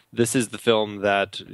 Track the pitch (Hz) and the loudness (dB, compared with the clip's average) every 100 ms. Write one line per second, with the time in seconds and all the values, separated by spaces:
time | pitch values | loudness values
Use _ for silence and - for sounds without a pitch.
0 | _ 113 117 135 107 107 120 110 104 101 | _ -2 0 0 -2 -4 2 2 0 -2
1 | 101 98 98 - - | 0 0 0 -6 -16